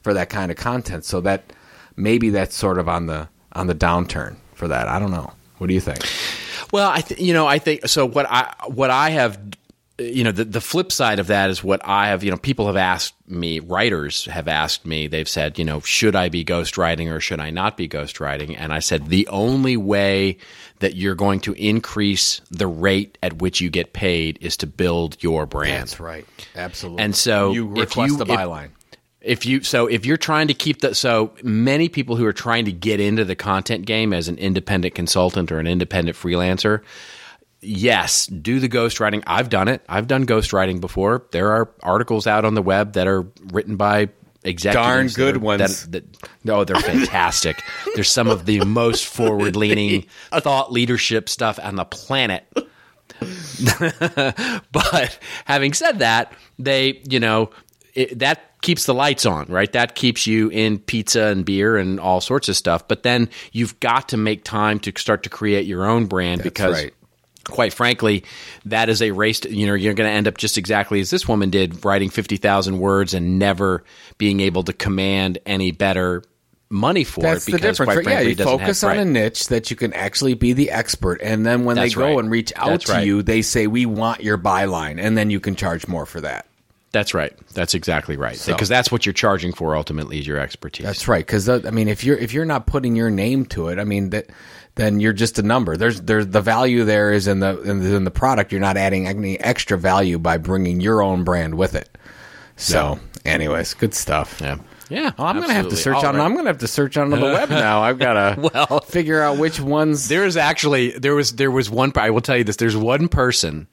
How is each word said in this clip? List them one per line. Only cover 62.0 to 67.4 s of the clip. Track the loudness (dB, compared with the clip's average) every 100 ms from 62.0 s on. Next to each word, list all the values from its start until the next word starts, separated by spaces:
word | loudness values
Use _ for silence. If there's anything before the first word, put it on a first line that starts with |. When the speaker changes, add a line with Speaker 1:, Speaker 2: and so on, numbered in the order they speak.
| 0 0
Speaker 2:
sorts | 0 -2 0
of | -2
stuff. | 0 0 0
But | -2
then | 0 0 0 -4 -10
you've | -4 -4 -2
got | 0 0 0
to | -2
make | 0 -2
time | -4 0 0 0
to | -4 -6
start | -2 -2
to | -2
create | -4 0 0
your | 0 -2
own | 2 2 2
brand | 0 0 -2
Speaker 1:
That's | -4
Speaker 2:
because, | 0 0 0
Speaker 1:
right. | -4 _ _ _ _ -20